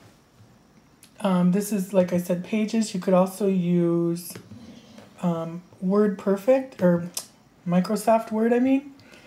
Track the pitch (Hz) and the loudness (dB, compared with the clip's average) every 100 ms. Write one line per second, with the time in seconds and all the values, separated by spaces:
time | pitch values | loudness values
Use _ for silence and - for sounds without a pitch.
0 | - _ _ _ - _ _ _ _ _ | -20 _ _ _ -20 _ _ _ _ _
1 | - - 202 180 180 196 202 208 185 196 | -20 -6 0 2 4 2 0 -4 0 0
2 | 180 175 175 180 - 220 214 226 214 185 | 2 -2 -2 -4 -2 -4 0 0 -2 -4
3 | 190 180 190 - 202 190 175 175 170 170 | 2 4 2 0 0 0 2 2 2 0
4 | 170 175 - - - - - - - - | 0 -4 -8 -16 -18 -20 -20 -20 -20 -20
5 | - - 180 165 165 170 - - 185 202 | -20 -6 -4 -4 -6 -10 -16 -8 0 2
6 | 214 190 - 196 - 262 262 - 180 170 | 2 0 -2 -2 2 0 0 0 2 2
7 | 170 - - _ _ _ 180 175 185 202 | -2 -12 -14 _ _ _ -2 -2 0 -2
8 | 233 226 - 220 233 240 262 269 - - | 2 0 0 -2 0 2 2 0 -2 -16
9 | - - | -20 -20